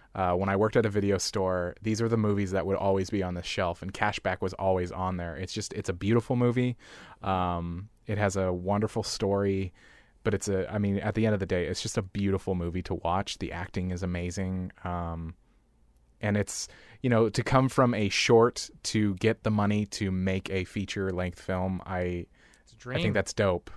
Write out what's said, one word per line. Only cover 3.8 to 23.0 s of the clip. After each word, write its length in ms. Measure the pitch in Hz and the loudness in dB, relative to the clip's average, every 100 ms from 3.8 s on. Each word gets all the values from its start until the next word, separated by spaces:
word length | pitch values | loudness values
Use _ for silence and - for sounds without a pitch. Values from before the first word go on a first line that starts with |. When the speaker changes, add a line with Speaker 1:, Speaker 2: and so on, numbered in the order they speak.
Speaker 1:
and 120 | 92 | -8
Cashback 460 | - 104 - 98 92 | -2 -2 0 -4 -2
was 120 | 95 | -4
always 380 | - 95 92 90 | -2 2 2 0
on 240 | 92 92 90 | -4 -4 -4
there. 180 | 85 85 | -6 -8
It's 160 | 95 | -8
just, 200 | 110 - | -8 -6
it's 160 | - 98 | -6 -6
a 40 | |
beautiful 420 | 87 101 117 - 123 | -2 2 2 2 2
movie. 400 | 123 123 123 120 - - - - | 2 2 0 -2 -10 -20 -20 -8
Um, 680 | 98 92 90 87 85 85 104 _ - | -2 0 0 -2 -4 -8 -10 _ -6
it 100 | 101 | 0
has 180 | 101 95 | 0 2
a 140 | 92 | 0
wonderful 520 | 90 90 101 107 113 | 0 0 0 0 -2
story, 680 | 104 - 98 98 101 95 95 - - - _ _ | -4 -2 0 2 2 0 -2 -8 -20 -20 _ _
but 100 | 113 | -2
it's 160 | 104 - | 0 0
a, 200 | 95 90 | -2 -2
I 60 | 107 | 0
mean, 180 | 101 98 | 0 0
at 160 | 107 | 0
the 120 | 110 110 | 0 2
end 80 | 107 | 2
of 40 | |
the 60 | 95 | 0
day, 220 | 92 80 | -2 -2
it's 140 | 98 | -4
just 140 | 113 - | -4 -4
a 40 | |
beautiful 540 | 98 101 98 95 - 90 | -4 -2 0 0 -2 -2
movie 260 | 85 90 | -2 -4
to 120 | - 90 | -4 -4
watch. 420 | 85 90 101 - | 0 -2 -2 -6
The 140 | 92 | -8
acting 400 | 85 90 - 90 | -6 -6 -4 -4
is 100 | 90 | -4
amazing. 680 | 95 87 87 87 92 92 90 - | -4 -4 -4 -4 -4 -4 -6 -8
Um, 520 | 92 87 85 82 82 - _ _ _ _ _ _ _ _ | -6 -6 -6 -6 -10 -12 _ _ _ _ _ _ _ _
and 160 | 104 104 | 0 0
it's, 320 | 101 - - - - - | -2 -6 -12 -14 -20 -4
you 60 | 127 | 2
know, 180 | 113 113 | 4 4
to 140 | 113 | 2
come 260 | - 131 131 | 2 4 4
from 240 | - 123 | 4 4
a 160 | 107 101 | 4 2
short 580 | - - 117 120 - - - | 2 6 8 8 4 -8 -10
to 300 | - 113 104 92 | -2 2 2 2
get 280 | 110 110 | 0 2
the 80 | 113 | 0
money 340 | 107 104 104 104 | 2 2 2 -2
to 240 | - 98 | -2 -2
make 380 | 92 95 95 - | 0 0 0 -2
a 140 | 95 92 | -4 -2
feature-length 720 | 107 95 104 95 90 90 87 | -4 -4 -2 -2 -2 -4 -4
film, 420 | - 92 95 90 - | -4 -2 0 -4 -4
I, 400 | 92 90 87 87 _ - - | -2 -2 -2 -6 _ -20 -20
Speaker 2:
It's 100 | _ | _
a 40 | - | -18
dream. 200 | 123 | -6
Speaker 1:
I 40 | 143 | 0